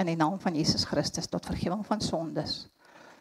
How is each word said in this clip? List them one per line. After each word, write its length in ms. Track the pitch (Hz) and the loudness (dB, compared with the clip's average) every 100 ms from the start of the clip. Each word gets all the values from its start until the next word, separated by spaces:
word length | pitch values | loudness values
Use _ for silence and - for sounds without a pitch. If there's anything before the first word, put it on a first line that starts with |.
in 80 | 180 | 0
die 80 | 165 | 4
naam 200 | 156 190 | 2 2
van 160 | 190 156 | 0 2
Jesus 280 | - - - | 2 2 2
Christus 400 | 147 - - - | 0 0 -4 -4
tot 160 | 175 - | -4 -4
vergifnis 400 | 175 175 208 202 | -2 -2 -2 -2
van 140 | 214 | 0
sondes. 680 | - 165 165 - - - - _ - - - - | 0 -2 -2 -4 -4 -6 -8 _ -20 -20 -20 -20